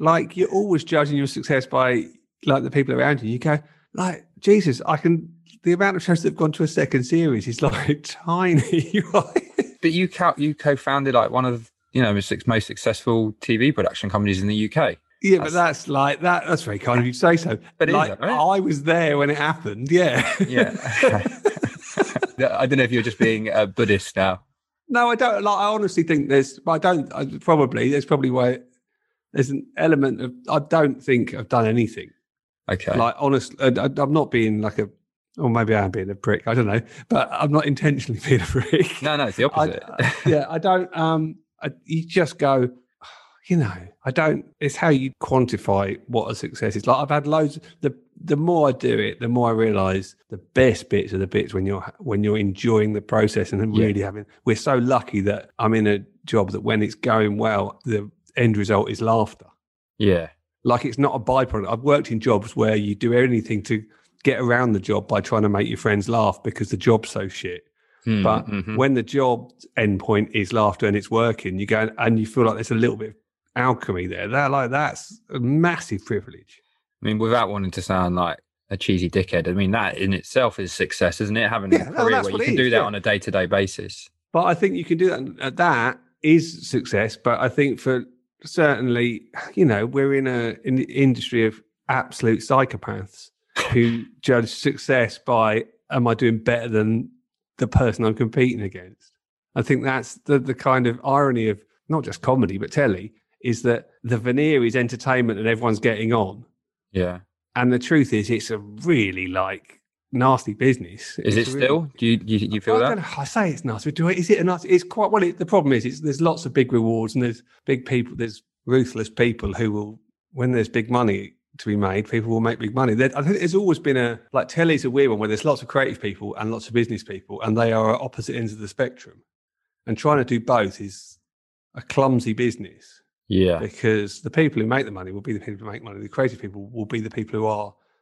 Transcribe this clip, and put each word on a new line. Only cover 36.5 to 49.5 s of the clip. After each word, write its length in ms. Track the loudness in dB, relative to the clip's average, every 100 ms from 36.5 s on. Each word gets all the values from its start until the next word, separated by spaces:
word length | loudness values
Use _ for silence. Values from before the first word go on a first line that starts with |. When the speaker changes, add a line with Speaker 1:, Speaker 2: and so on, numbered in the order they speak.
Speaker 1:
don't 120 | 0 2
know, 140 | 0 -4 -12 -2
but 200 | 0 0
I'm 220 | -2 0
not 120 | 2
intentionally 560 | 0 0 0 0 -4 -6
<laughs> 20 | 2
being 140 | 2
a 40 |
prick. 560 | 2 -2 0 2 0 -2
Speaker 2:
No, 140 | -4 -2
no, 120 | -2
it's 80 | 0
the 80 |
Speaker 1:
I, 20 | 0
Speaker 2:
opposite. 360 | 2 0 -2 -10
Speaker 1:
I, 260 | -2 -2 0 2
yeah, 200 | 2 0
I 80 | -2
don't, 360 | 2 2 0 -2
um, 400 | 0 0 -2 -8 _ -10
I, 80 | -10 -10
you 200 | -6 -6
just 340 | -2 0 0 0
go, 320 | 2 2 0 -4 _ _ -20 -20 _ _ -2
you 100 | 0
know, 160 | 0 -4 -16 _
I 60 | -4
don't, 320 | 0 0 0 -6 -6
it's 160 | -6 0
how 120 | 2
you 240 | 2 0 -6
quantify 800 | 0 2 2 -2 0 0 0 -6 -4
what 240 | -4 -4
a 40 |
success 420 | -6 -10 -6 -6 -4
is. 100 | 0
Like, 120 | 0
I've 100 | 2
had 160 | -2 0
loads, 320 | 0 0 -4 -20 -6
the, 120 | -6 -6 _ -12
the 120 | -2 0
more 320 | 2 4 2
I 40 |
do 260 | 2 0 0
it, 200 | -2 -4
the 80 | -2
more 200 | 2
I 40 | 2